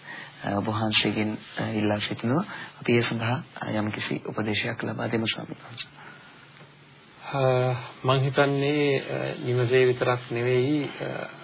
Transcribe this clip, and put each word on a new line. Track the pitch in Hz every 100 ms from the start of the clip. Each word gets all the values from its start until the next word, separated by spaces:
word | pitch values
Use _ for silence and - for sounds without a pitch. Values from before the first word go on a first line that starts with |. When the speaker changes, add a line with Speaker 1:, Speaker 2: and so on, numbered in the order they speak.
| - - - -
Speaker 1:
අ, | 104 101
ඔබ | 107
වහන්සේගෙන්, | 107 110 107 110 107 107 110 -
අ, | - 110
ඉල්ලා | 110 104 104
සිටිනවා. | 104 117 117 147 208 - -
අපි | - -
ඒ | 120
සඳහා, | 117 117 113 135 -
අ, | - -
යම්කිසි | 107 107 - - -
උපදේශයක් | - 107 107 104 120 117
ලබා | 113 113 117
දෙමු | 113 110
ස්වාමීන් | - - -
වහන්සේ. | - 117 - - - - - - - - - - - - - - -
Speaker 2:
අ, | 139 131 127 127 123 - -
මං | 131 135
හිතන්නේ, | 139 135 143 139 139 147 143 135
අ, | - 131 131 -
නිවසේ | 123 123 120 131 127
විතරක් | 123 123 123 -
නෙවෙයි, | 117 123 127 131 151 135 -
අ, | 139 131 - -